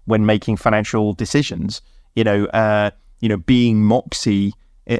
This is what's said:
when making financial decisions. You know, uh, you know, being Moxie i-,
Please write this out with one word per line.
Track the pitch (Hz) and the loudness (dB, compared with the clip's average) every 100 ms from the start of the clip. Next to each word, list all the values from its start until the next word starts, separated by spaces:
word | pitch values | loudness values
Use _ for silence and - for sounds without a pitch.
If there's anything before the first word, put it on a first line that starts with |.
when | - 110 107 | -2 2 2
making | 107 - 104 | 2 0 -2
financial | 113 107 104 113 107 | 0 0 0 -2 -2
decisions. | 90 107 143 143 85 98 - - - _ | -2 -2 -2 -2 -4 -8 -8 -16 -20 _
You | 107 | -2
know, | 107 101 101 | 0 0 0
uh, | 110 110 107 104 - - - | 0 0 0 -2 -6 -18 -6
you | 113 | -2
know, | 101 | -2
being | - 123 120 107 | 2 2 4 2
Moxie | 104 123 - - 117 101 101 - _ _ | 2 2 -2 -4 -2 0 0 -4 _ _
i-, | - | -6